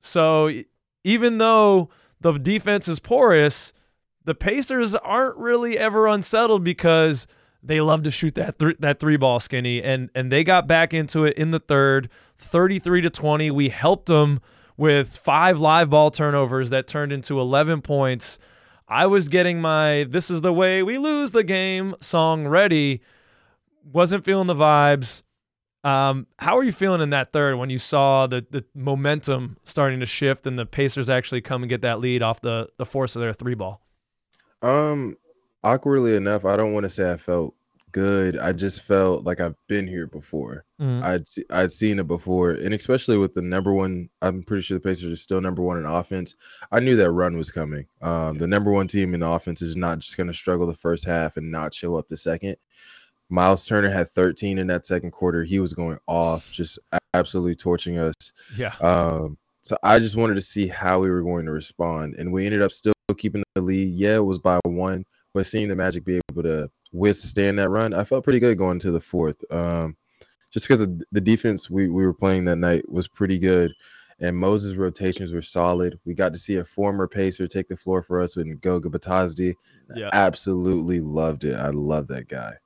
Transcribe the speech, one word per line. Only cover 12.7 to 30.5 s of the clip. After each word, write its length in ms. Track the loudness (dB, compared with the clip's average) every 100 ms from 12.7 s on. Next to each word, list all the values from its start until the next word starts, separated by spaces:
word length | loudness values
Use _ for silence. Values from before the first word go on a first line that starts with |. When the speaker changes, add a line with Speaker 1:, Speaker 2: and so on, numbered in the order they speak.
| 2 0 2
Speaker 1:
to 80 | 2
twenty. 400 | -2 -2 0 0
We 180 | 0 0
helped 380 | 2 0 0 4
them 340 | 4 4 2 _ _ _ -2
with 400 | 2 2 0 -4
five 400 | 0 4 4 4
live 320 | 4 4 6
ball 200 | 6 6
turnovers 600 | 4 0 2 0 0 -2
that 160 | -2 -2
turned 260 | -6 -4
into 260 | -6 -4 -2
eleven 440 | 2 2 2 0
points. 560 | -2 0 0 -2 -8 -14 _ _ _ _ _
I 160 | 2
was 240 | 4 4 2
getting 320 | 2 2 0
my 440 | 0 2 2 2 0
"This 220 | -2 -2
is 100 | -2
the 140 | 0
way 280 | 2 2 2
we 140 | 0 -2
lose 360 | -2 0 0
the 120 | 0
game" 500 | 2 0 -2 -4 -6 -8
song 480 | -2 0 2 0 2
ready. 540 | 4 4 4 2 -2 _ _ _ _ _ _ _ _
Wasn't 400 | -4 2 2 2
feeling 220 | 0 0 0
the 80 |
vibes. 680 | 2 4 6 6 4 0 -12 _ _ _ _ _ _
Um, 440 | -2 2 2 -2 -6 _
how 200 | 0 2
are 40 |
you 100 | 2
feeling 280 | 0 0 0
in 80 | 0
that 240 | -2 -2
third 240 | 0 0 -2
when 140 | -4
you 80 | -6
saw 480 | -2 2 4 4 2
the, 180 | -2 -6
the 120 | -10 -10
momentum 840 | -8 -4 -2 0 -2 -2 -4 -4 -14
starting 340 | -10 -2 -2 -2
to 40 |
shift 420 | -6 -2 0 0
and 120 | -4